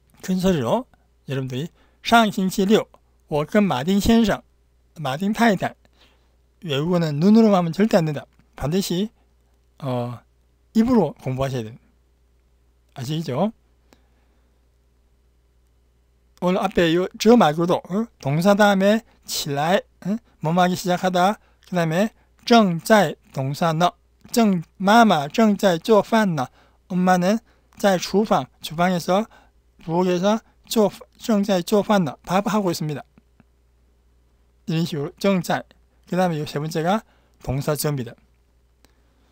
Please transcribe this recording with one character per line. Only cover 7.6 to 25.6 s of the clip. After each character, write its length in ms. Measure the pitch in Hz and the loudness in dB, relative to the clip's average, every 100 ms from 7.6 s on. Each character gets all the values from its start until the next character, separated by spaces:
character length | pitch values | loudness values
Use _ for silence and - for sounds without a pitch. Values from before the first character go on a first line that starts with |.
| 170 | 0
절대 240 | 160 214 196 | 0 2 2
안 80 | |
된다. 220 | 156 139 - _ _ - | 0 -4 -12 _ _ -10
반드시, 520 | 139 190 - 175 220 _ _ _ _ _ _ _ | -4 -4 -2 -4 -6 _ _ _ _ _ _ _
어, 400 | 139 123 120 117 _ _ _ _ _ | -8 -6 -8 -12 _ _ _ _ _
입으로 400 | 220 247 233 147 - | -2 2 2 0 -4
공부하셔야 400 | 131 131 135 127 | -8 -4 -4 -6
돼요. 140 | 110 135 _ _ _ _ _ _ _ _ _ _ _ | -10 -16 _ _ _ _ _ _ _ _ _ _ _
아시겠죠? 580 | - 123 156 156 127 208 - _ _ _ _ _ _ _ _ _ _ _ _ _ _ _ _ _ _ _ _ _ _ _ _ _ _ _ _ | -14 -8 -6 -6 -4 -4 -6 _ _ _ _ _ _ _ _ _ _ _ _ _ _ _ _ _ _ _ _ _ _ _ _ _ _ _ _
오늘 200 | 175 196 | -4 -2
앞에 360 | 196 - 170 170 | -2 0 2 0
요, 100 | 185 - | -2 0
저 160 | 214 240 | 4 6
말고도, 380 | 156 156 175 135 | 4 2 0 -2
어? 300 | - 196 233 _ | -2 -6 -6 _
동사 360 | 135 151 202 | -4 0 2
다음에 480 | 202 202 190 202 220 - _ | 4 4 4 2 0 -4 _
起来, 560 | - - 151 139 160 196 - _ 175 | -12 -10 -6 -2 0 0 -2 _ -8
응? 120 | 220 _ _ | -8 _ _
뭐뭐 220 | 151 180 | -2 0
하기 120 | 180 | 0
시작하다. 640 | 180 180 175 185 175 190 220 _ _ - | 0 -2 -2 -2 0 0 -2 _ _ -8
그 80 | 180 | -4
다음에 340 | 165 165 220 - _ _ | -2 -2 -2 -6 _ _
正在 720 | - 233 196 165 - 220 156 - _ | 2 4 4 0 2 4 2 -4 _
동사 400 | 139 131 147 170 | -8 -6 -2 -2
너. 200 | 160 175 - _ _ - | 0 -2 -2 _ _ -6
正, 280 | 240 214 180 - - | 0 2 0 -6 -4
妈妈正在做饭呢. 1700 | 190 233 220 165 147 - 220 196 | 4 6 6 2 -2 0 2 2